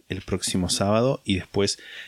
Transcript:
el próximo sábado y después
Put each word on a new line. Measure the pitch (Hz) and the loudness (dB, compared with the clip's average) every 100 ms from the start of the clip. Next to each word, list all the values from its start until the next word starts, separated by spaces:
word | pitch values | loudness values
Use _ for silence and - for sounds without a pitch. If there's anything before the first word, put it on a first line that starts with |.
| _ | _
el | 95 | -8
próximo | - 95 - 98 87 | -4 -4 0 0 0
sábado | - 101 107 123 135 - | 0 2 4 4 0 0
y | 95 | -2
después | - - 98 - - - | 0 0 0 0 -10 -16